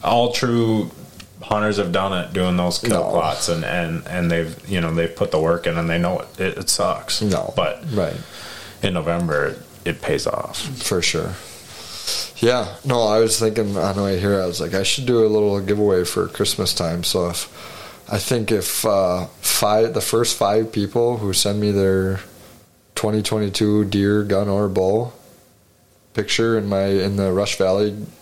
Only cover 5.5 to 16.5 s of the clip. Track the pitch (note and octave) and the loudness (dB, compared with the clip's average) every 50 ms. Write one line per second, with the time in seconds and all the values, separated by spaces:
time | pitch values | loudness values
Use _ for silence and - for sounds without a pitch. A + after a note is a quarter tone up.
5.5 | E2+ E2+ - F2 E2 E2 E2+ E2 E2 E2+ F2 F2 F#2 - - - - - F#2+ F#2+ | 2 2 0 -2 -2 0 0 0 0 2 2 0 0 -2 -6 -8 -6 -4 -4 -4
6.5 | - - F#2 - - - - F2+ - - - - - - G#2+ G#2 F#2 D2+ - - | -4 -4 -2 -2 0 0 0 0 -2 -4 -4 -6 -4 -2 0 0 0 0 -2 -2
7.5 | - - F2 D2+ - - - D#3+ A2+ G2+ F2 D2+ - - - - - - - - | -2 0 0 0 -2 -6 -8 -4 -2 -2 -2 -2 -4 -8 -12 -14 -16 -16 -16 -16
8.5 | - - - - - - - G2 F#2 F2 D2+ D#2+ E2+ E2+ F2 E2 D2+ D2 C#2+ C#2+ | -16 -16 -16 -18 -12 -4 -4 -2 -2 0 -2 -2 -2 0 0 0 0 0 0 -2
9.5 | C2 - - - - - - F2 E2 - - - D#2 C#2+ - - - - - - | -4 -8 -14 -20 -20 -8 -6 -6 -6 -6 -4 -4 -2 -2 -2 -4 -4 -4 -6 -8
10.5 | - - - D3 C3+ A#2+ - - G2+ F2+ E2 - - D#2+ D#2 E2+ F#2 - - - | -10 -10 -10 -10 -10 -8 -4 -2 -2 0 0 0 -2 -2 -4 -4 -8 -10 -14 -18
11.5 | - - - - - - - - - - - - - - - - - - - A#2 | -18 -20 -20 -20 -18 -18 -16 -16 -14 -12 -8 -6 -6 -6 -6 -8 -6 0 2 2
12.5 | B2 B2 B2 - F#2+ - - C#3 B2 A#2+ A2+ G#2+ G#2 A2+ A2+ A2+ - - A2+ A2 | 2 2 -2 -6 -10 -8 -2 0 2 2 2 4 4 4 4 4 2 2 0 0
13.5 | G#2+ A#2 G#2+ G2+ G2+ F#2+ E2 G2 F#2+ G2+ G2+ G2 F#2+ F2+ G2 G2+ G2+ F#2+ F#2 F#2 | 0 0 -2 -2 -2 -2 -2 0 0 0 0 0 0 0 2 2 2 2 0 -2
14.5 | E2+ E2+ D#2+ E2+ F#2+ F#2+ G2 - - - C3 B2 B2 A#2 A2 G#2+ G#2+ G#2+ G#2 G#2 | -2 -4 -4 -2 -2 -2 0 0 -2 -2 0 2 4 4 6 6 4 4 4 2
15.5 | G2+ G2+ F#2+ F#2+ G#2 G#2 G#2 G#2 F#2+ F2+ F2+ - - F#2+ F#2 F#2 - - G2+ - | 2 0 0 0 2 2 4 4 4 2 2 0 0 -2 -2 -2 -2 -2 0 0